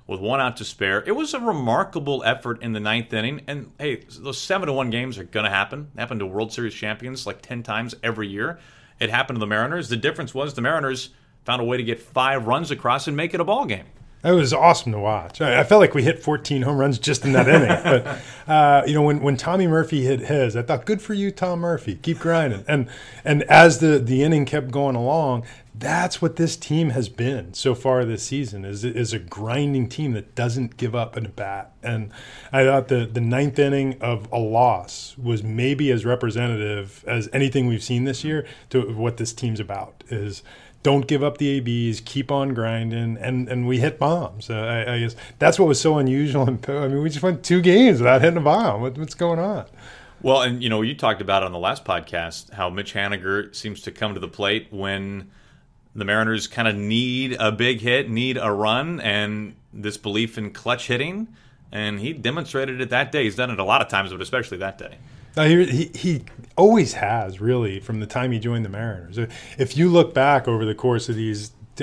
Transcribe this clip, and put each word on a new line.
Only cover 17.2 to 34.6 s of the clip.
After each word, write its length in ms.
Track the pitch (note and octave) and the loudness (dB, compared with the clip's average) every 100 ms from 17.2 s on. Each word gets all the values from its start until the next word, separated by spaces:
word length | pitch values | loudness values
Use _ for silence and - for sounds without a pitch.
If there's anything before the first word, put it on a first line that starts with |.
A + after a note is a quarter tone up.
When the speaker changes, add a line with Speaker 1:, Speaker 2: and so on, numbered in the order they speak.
Speaker 2:
in 80 | C#3 | 2
that 140 | C3 A#2+ | 4 8
inning. 220 | D#3+ B2 | 8 6
Speaker 1:
<laughs> 140 | F#2 | 2
Speaker 2:
But, 680 | F3 C3 - - - - - | 4 2 2 -10 -12 -12 2
uh, 320 | D#3 D3 C#3+ - | 6 8 6 6
you 100 | D3+ | 2
know, 80 | |
when, 180 | D3 D3 | 4 2
when 160 | C3+ C3 | 0 0
Tommy 280 | - F#3 F3+ | 0 2 4
Murphy 360 | D#3+ D#3 D3+ | 2 2 0
hit 180 | B2+ C3+ | 0 0
his, 360 | - D3 B2 A2 | 0 0 0 0
I 40 | |
thought, 240 | A#2 D3+ - | -2 -4 -2
"Good 160 | G#3+ | -4
for 120 | - | -4
you, 180 | G#3 G3+ | -4 -4
Tom 280 | - F3+ F3 | -2 -4 -2
Murphy. 360 | F3 E3 - F#2+ | -2 -4 -4 -6
Keep 240 | - E3 | -4 -2
grinding." 460 | E3 E3 D3+ G2+ - | 0 2 2 -2 -2
And, 220 | D3 A#2+ - - - | 0 -2 -8 -20 -8
and 200 | - D3 | 0 2
as 360 | - D3+ E3+ B2 | 8 10 10 8
the, 180 | D#3+ D3 | 4 4
the 240 | A#2+ C3 | 2 2
inning 220 | D3 D#3+ | 4 2
kept 280 | C3+ D3+ C3 | 2 -2 -4
going 260 | C3+ C#3 B2 | -2 -2 0
along, 480 | A#2+ D#3+ D3 A#2+ A#2+ - - | 0 0 0 -2 -6 -16 -20
that's 480 | G#2+ C3 E3 F3 - | -10 -4 -2 -2 -2
what 140 | E3 E3 | -2 0
this 220 | E3 - | -2 -2
team 320 | - D3+ D#3+ | -2 0 0
has 180 | B2+ A#2+ | 0 -4
been 460 | - B2 C3+ F2 | -2 -4 -4 -6
so 200 | - C3+ | -4 0
far 300 | B2 C3 B2+ | 0 2 2
this 200 | A#2 A2 | 0 -4
season, 420 | - C3+ C3 G2+ G2 | -4 -4 -6 -8 -10
is, 180 | G2+ | -8
is 300 | A#2+ A2+ A#2 | -6 -4 -4
a 60 | A2 | -4
grinding 680 | F2 - A2 B2+ C#3+ C3+ A#2+ | -8 -10 -4 -2 0 0 -2
team 240 | - D3+ | -4 -4
that 240 | A2 - - | -4 -6 -4
doesn't 400 | A#2+ A#2 A#2+ - | -2 -2 -6 -6
give 180 | A#2+ | -6
up 220 | A#2+ A2+ A#2+ | -4 -6 -6
an 120 | A2 | -10
at 100 | - | -8
bat. 340 | G2 G2 F#2+ _ | -10 -10 -12 _
And 300 | - A2+ G#2 - - - - | -6 -6 -6 -12 -20 -20 -4
I 140 | C3+ C3 | 4 4
thought 240 | C3+ B2 | 4 2
the, 160 | B2+ A2+ | 0 0
the 160 | A2+ | -2
ninth 360 | A#2 B2+ C#3+ C3 | 0 2 0 2
inning 400 | C#3 C#3 C3+ B2+ | 2 2 0 -2
of 280 | A#2+ A#2 G#2 | -4 -4 -4
a 40 | A#2+ | -4
loss 760 | A2 A2+ | 0 4